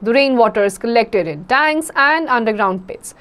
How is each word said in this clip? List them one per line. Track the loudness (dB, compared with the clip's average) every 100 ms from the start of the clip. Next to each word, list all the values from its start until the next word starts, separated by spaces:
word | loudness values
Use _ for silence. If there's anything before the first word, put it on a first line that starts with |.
the | -2
rainwater | 2 2 4 2 2
is | -2 -2
collected | -2 0 2 0 -2
in | -6 -2
tanks | 0 2 0 -4 0
and | 2 2 0
underground | -2 0 -2 -2 -4 -8
pits. | -16 -18 -20